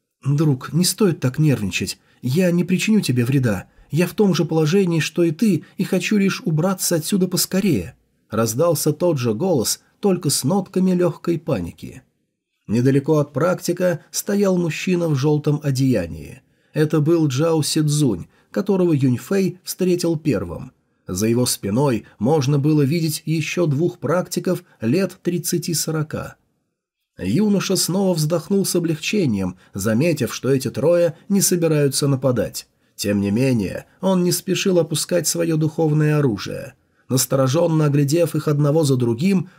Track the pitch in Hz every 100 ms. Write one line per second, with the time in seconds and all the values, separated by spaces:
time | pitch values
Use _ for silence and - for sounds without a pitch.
0 | _ _ 139 143 156 131 - 147 180 -
1 | 208 156 131 127 156 120 101 - 101 -
2 | _ _ 123 143 185 175 175 185 196 214
3 | - 123 120 139 127 95 - - - 143
4 | 175 - 202 170 160 160 156 196 185 165
5 | - - 170 160 226 165 - - 185 185
6 | 180 214 196 - - 151 180 190 - 175
7 | 156 202 180 180 - 185 202 120 82 -
8 | _ _ _ 107 113 110 170 156 - 151
9 | 175 156 120 107 185 151 101 - _ _
10 | 202 180 156 - 131 196 190 - 185 180
11 | 175 160 - 170 - 120 85 - - -
12 | - _ _ _ _ _ - 107 127 139
13 | 135 156 147 - 175 180 - 175 180 170
14 | - - - 151 196 185 170 151 - 175
15 | 170 143 147 151 151 147 147 131 135 113
16 | 85 82 71 - - _ _ - 156 160
17 | 147 170 156 127 165 160 147 160 151 147
18 | 143 92 - _ _ - 196 190 175 156
19 | 131 120 - 196 185 - - - 185 175
20 | 170 160 156 127 87 76 - - _ _
21 | - 92 110 117 123 - 98 107 143 113
22 | - - 107 160 131 147 143 151 139 170
23 | 160 151 - 160 151 - 170 135 170 175
24 | 123 180 180 - 175 180 - _ 113 156
25 | 190 - - 180 160 175 165 160 - 160
26 | 151 - - - _ _ _ _ _ _
27 | _ - 90 127 214 202 175 185 - 185
28 | 196 170 151 170 - 202 180 180 165 156
29 | - 214 156 101 95 - _ 104 98 110
30 | 165 160 113 - 120 139 131 143 139 175
31 | 170 156 - 196 165 180 160 151 143 131
32 | 143 135 135 123 92 - - _ _ -
33 | 104 101 101 104 135 120 92 - - _
34 | 185 190 180 - - 175 196 175 160 147
35 | - 175 156 170 165 160 156 156 160 151
36 | 151 151 143 101 - 95 - - _ _
37 | - 131 - 135 131 147 170 160 151 143
38 | 139 160 165 156 151 147 147 151 147 131
39 | 120 113 180 190 -